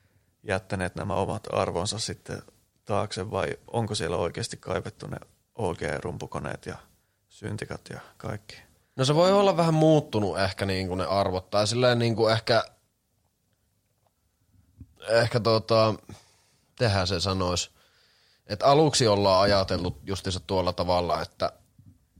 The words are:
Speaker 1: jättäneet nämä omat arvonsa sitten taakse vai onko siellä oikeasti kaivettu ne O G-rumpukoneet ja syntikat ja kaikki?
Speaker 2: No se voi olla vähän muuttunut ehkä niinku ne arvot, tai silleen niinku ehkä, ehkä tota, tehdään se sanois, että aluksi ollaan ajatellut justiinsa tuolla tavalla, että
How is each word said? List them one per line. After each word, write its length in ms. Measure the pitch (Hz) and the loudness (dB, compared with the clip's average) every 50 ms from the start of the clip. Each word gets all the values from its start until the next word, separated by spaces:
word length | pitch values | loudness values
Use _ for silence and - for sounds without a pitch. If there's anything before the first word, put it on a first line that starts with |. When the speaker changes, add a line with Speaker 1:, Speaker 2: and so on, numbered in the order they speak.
| _ _ _ _ _ _ _ _ - | _ _ _ _ _ _ _ _ -8
Speaker 1:
jättäneet 520 | 107 98 95 - - 101 98 90 90 - | -4 -4 -4 -4 -6 -6 -6 -6 -6 -6
nämä 200 | - - 101 92 | -8 -6 -4 -2
omat 280 | 95 98 - - 104 - - | -2 -2 -2 -4 -8 -8 -4
arvonsa 480 | - - 98 92 92 87 90 107 - 110 | -2 -2 -2 -2 -2 -4 -4 -4 -6 -6
sitten 420 | - - 85 - - - 92 - - - _ _ _ _ _ _ _ | -8 -8 -10 -12 -12 -14 -14 -14 -14 -18 _ _ _ _ _ _ _
taakse 460 | - 107 98 101 110 - - 92 104 | -4 -2 -2 -2 -4 -6 -8 -8 -6
vai 160 | 101 98 82 73 - - - - | -4 -4 -4 -4 -6 -8 -12 -6
onko 280 | - 117 113 - 107 | -4 -4 -2 -2 -4
siellä 220 | - 80 80 87 92 | -4 -4 -4 -2 -2
oikeasti 400 | 90 82 - - - - - - | -2 -4 -4 -6 -8 -8 -10 -12
kaivettu 500 | - 104 92 85 - - - - - - | -8 -6 -6 -6 -6 -8 -14 -14 -14 -12
ne 100 | - - - _ _ _ _ _ _ | -12 -12 -14 _ _ _ _ _ _
O 180 | - 110 90 85 | -6 -4 -4 -4
G-rumpukoneet 920 | - - 76 73 71 - 78 71 71 71 69 - 73 73 69 - - - | -4 -6 -6 -6 -6 -6 -8 -8 -8 -10 -10 -10 -8 -8 -8 -10 -10 -12
ja 120 | 90 - - - _ _ _ _ _ _ _ _ _ | -14 -14 -14 -16 _ _ _ _ _ _ _ _ _
syntikat 520 | _ - - 107 104 104 - - - - - - | _ -14 -12 -10 -8 -8 -10 -10 -12 -14 -14 -16
ja 100 | - - - - _ _ | -16 -16 -18 -20 _ _
kaikki? 400 | - - - - _ - - - - _ _ _ _ _ - | -12 -10 -10 -10 _ -18 -20 -20 -20 _ _ _ _ _ -6
Speaker 2:
No 100 | - 135 | -4 -2
se 100 | 127 147 | 0 2
voi 180 | 160 175 185 196 | 4 4 4 6
olla 240 | 202 202 196 180 160 | 4 4 4 4 2
vähän 160 | 170 165 156 | 2 2 4
muuttunut 680 | 156 156 156 156 151 147 - - 110 104 95 80 90 | 6 6 6 6 6 4 0 -2 -2 0 0 0 0
ehkä 260 | 98 92 92 - 98 | 0 -2 0 -2 -4
niinku 300 | 98 95 92 95 90 90 | -2 -2 -2 -2 -4 -4
ne 100 | 92 90 | -4 -2
arvot, 440 | 71 95 98 98 95 92 92 - - | 0 2 0 2 0 -2 -4 -6 -2
tai 180 | - 104 107 101 | 0 0 0 2
silleen 320 | 117 123 127 123 120 117 | 0 2 2 4 4 4
niinku 280 | 117 117 117 101 113 110 | 2 0 2 2 2 2
ehkä, 360 | 110 113 - - 117 - - - _ _ _ _ _ _ _ _ _ _ _ _ _ _ _ _ _ _ _ _ _ _ _ _ _ _ _ _ _ _ _ _ _ _ _ _ _ _ _ _ _ - - _ _ _ - 98 | 2 2 2 2 2 2 2 -2 _ _ _ _ _ _ _ _ _ _ _ _ _ _ _ _ _ _ _ _ _ _ _ _ _ _ _ _ _ _ _ _ _ _ _ _ _ _ _ _ _ -20 -20 _ _ _ -4 0
ehkä 320 | 110 117 110 107 - 120 | 2 2 2 2 0 0
tota, 540 | 98 113 113 110 - - 113 110 110 110 104 - - - - - _ _ _ _ _ _ _ _ _ _ _ | 2 4 2 2 2 2 4 4 4 4 2 -2 -8 -18 -20 -20 _ _ _ _ _ _ _ _ _ _ _
tehdään 320 | - 127 113 98 98 92 90 | -2 0 2 2 2 0 0
se 120 | 98 87 | -2 -2
sanois, 520 | 87 98 95 95 92 87 87 87 - - _ _ _ _ _ _ _ _ _ _ _ _ _ _ _ - | -2 -2 -2 -2 -2 -2 -2 -4 -6 -8 _ _ _ _ _ _ _ _ _ _ _ _ _ _ _ -12
että 180 | 104 - - | -6 0 4
aluksi 420 | 135 143 147 160 151 - - 123 110 | 4 6 6 4 4 4 2 4 4
ollaan 340 | 101 101 101 98 95 92 | 4 4 4 4 6 6
ajatellut 580 | 98 101 101 98 95 - 98 87 87 90 - - - | 6 6 4 4 2 0 -2 -2 -2 -4 -6 -8 -8
justiinsa 360 | - 98 90 - 98 90 90 | -8 -8 -6 -4 -6 -6 -6
tuolla 340 | - - 98 92 90 90 87 | -6 -2 -2 0 0 0 -2
tavalla, 480 | - 90 87 87 87 87 85 80 80 | -2 0 0 2 2 2 0 -2 -2
että 300 | 82 - _ - 92 - - _ _ _ _ _ - - - _ _ _ _ _ | -4 -8 _ -6 -6 -6 -6 _ _ _ _ _ -20 -20 -20 _ _ _ _ _